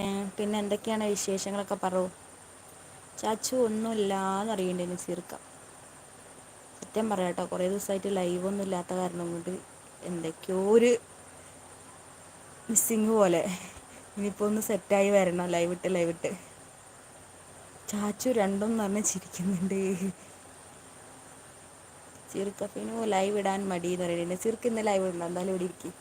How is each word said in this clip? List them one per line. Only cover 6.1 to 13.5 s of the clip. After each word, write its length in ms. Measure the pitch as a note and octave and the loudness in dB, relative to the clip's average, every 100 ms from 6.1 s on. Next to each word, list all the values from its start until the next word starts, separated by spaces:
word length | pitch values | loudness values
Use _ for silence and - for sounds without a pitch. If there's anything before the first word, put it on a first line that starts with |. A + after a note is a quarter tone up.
| - - - - - - - | -20 -20 -20 -20 -20 -20 -18
സത്യം 280 | - G#3 A3 | -6 -2 0
പറയാം 180 | G3 F3+ | 2 0
കേട്ടോ, 140 | F3 F3+ | 0 -2
കുറേ 140 | F3+ F3+ | 0 0
ദിവസമായിട്ട് 380 | G3+ - G3 G3 G3 | 0 0 -2 0 0
ലൈവ് 260 | F3+ F3+ F#3 | 0 0 0
ഒന്നും 140 | G3+ G3 | -2 -2
ഇല്ലാത്ത 260 | F#3 F3 F#3 | -2 -2 -2
കാരണം 260 | F3+ F3 E3+ | -2 -2 -4
കൊണ്ട് 200 | E3+ F3 F#3 - - - - E3+ | -4 -6 -8 -10 -20 -20 -12 -6
എന്തൊക്കെയോ 500 | F3 D#3+ D#3+ - F#3 G3 | -4 -4 -6 -2 2 8
ഒരു 180 | A3+ A#3+ A#3+ - - - - - - - - - - - - - - - - - | 8 8 6 0 -20 -20 -20 -20 -20 -20 -20 -20 -20 -20 -20 -20 -20 -20 -12 -2
മിസ്സിങ് 400 | A3 - A3+ G#3+ A3 | 2 4 4 4 6
പോലെ. 240 | G3 E3+ E3+ | 6 6 2